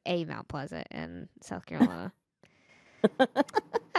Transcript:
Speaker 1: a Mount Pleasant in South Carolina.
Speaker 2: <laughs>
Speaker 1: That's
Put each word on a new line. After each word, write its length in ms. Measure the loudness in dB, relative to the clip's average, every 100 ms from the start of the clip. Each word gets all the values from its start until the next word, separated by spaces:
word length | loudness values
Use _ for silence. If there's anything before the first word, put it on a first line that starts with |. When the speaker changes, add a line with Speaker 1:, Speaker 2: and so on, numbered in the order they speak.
Speaker 1:
a 200 | -2 -2
Mount 220 | -2 -8 -8
Pleasant 400 | -10 -8 -10 -10
in 380 | -10 -10 -10 -14 -16
South 240 | -12 -10 -6
Carolina. 440 | 0 0 0 -10 _ _ _ _ _ _
Speaker 2:
<laughs> 480 | _ _ 0 0 4
Speaker 1:
That's 100 | 4 4 2 2 0 -4 0